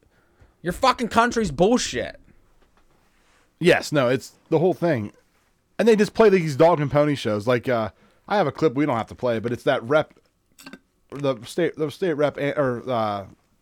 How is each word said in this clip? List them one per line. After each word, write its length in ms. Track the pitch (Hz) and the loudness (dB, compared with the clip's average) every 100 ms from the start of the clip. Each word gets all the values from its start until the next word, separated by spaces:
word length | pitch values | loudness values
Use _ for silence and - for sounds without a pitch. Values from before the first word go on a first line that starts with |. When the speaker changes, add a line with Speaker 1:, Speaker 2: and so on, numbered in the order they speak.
| _ _ _ _ _ _ | _ _ _ _ _ _
Speaker 1:
your 120 | 165 | -10
fucking 340 | 175 262 247 233 | 0 0 0 -2
country's 420 | 226 240 233 202 | 0 0 0 -4
bullshit. 720 | 135 190 247 - 120 90 - _ _ _ _ _ _ _ _ _ _ _ _ _ _ | 0 2 2 -2 -6 -8 -12 _ _ _ _ _ _ _ _ _ _ _ _ _ _
Speaker 2:
Yes, 340 | 165 131 - | 4 4 2
no, 160 | 151 123 | 0 0
it's 240 | 131 - _ _ | 0 -4 _ _
the 100 | 160 | 0
whole 140 | 180 | 0
thing. 400 | 151 170 127 101 - _ _ _ _ _ - | 0 0 -2 -4 -12 _ _ _ _ _ 0
And 80 | 220 | 2
they 80 | 214 | 4
just 180 | 208 | 2
play 160 | - 220 | 4 4
these 280 | 190 160 131 | 4 0 4
dog 240 | 165 156 | 4 4
and 100 | 143 | 0
pony 240 | 147 151 139 | 0 0 -2
shows. 320 | 113 104 104 | -4 -4 -2
Like, 220 | 123 - | -2 0
uh, 220 | 120 107 - _ _ - | -2 -4 -8 _ _ -4
I 80 | 208 | -2
have 120 | 151 | -2
a 40 | |
clip 240 | - 156 123 | 0 -2 0
we 100 | 151 | -2
don't 120 | 117 | -2
have 100 | 104 | -4
to 80 | 92 | -4
play, 240 | 123 113 | -4 -2
but 140 | 117 | -4
it's 100 | 117 | -4
that 180 | 147 123 | -2 -2
rep, 300 | 117 151 - _ _ _ _ _ - - _ _ _ | 0 0 -2 _ _ _ _ _ -20 -20 _ _ _
the 300 | 139 139 120 117 | -6 -4 -4 -6
state, 320 | - 165 - | -4 -4 -2
the 120 | 151 | -8
state 240 | - 190 | -4 -4
rep, 220 | 143 143 - | 0 -2 -2
An-, 160 | 143 147 | -4 -2
or, 260 | 131 117 127 | -2 -2 -4
uh, 360 | 120 107 101 92 - _ _ | -2 -2 -4 -10 -20 _ _